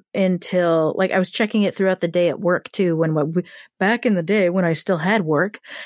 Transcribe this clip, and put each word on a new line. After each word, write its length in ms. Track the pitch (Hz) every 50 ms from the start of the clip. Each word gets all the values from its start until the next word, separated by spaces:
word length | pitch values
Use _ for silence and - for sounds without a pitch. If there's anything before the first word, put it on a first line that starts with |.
| - _ -
until, 800 | 202 190 185 180 175 - - 185 180 175 170 165 160 160 156 -
like, 140 | - 190 -
I 60 | - 190
was 120 | 185 -
checking 320 | - - 220 208 - 214
it 120 | 202 185 -
throughout 260 | - 190 190 185 -
the 80 | 180 170
day 200 | 156 175 175 165
at 120 | - -
work 300 | 196 175 180 - - -
too. 240 | - - 190 175 165
When, 180 | 160 165 160 156
when 180 | 151 143 160
we, 100 | 165 180 175 - - - - - _ -
back 260 | 190 202 240 233 -
in 80 | 240 202
the 80 | 175
day 260 | 165 165 208 214 185 175
when 140 | 175 190 175
I 80 | 165 160
still 220 | - - - 185 156
had 240 | 160 190 220 220
work, 380 | 165 156 151 143 185 208 208 - - - - - -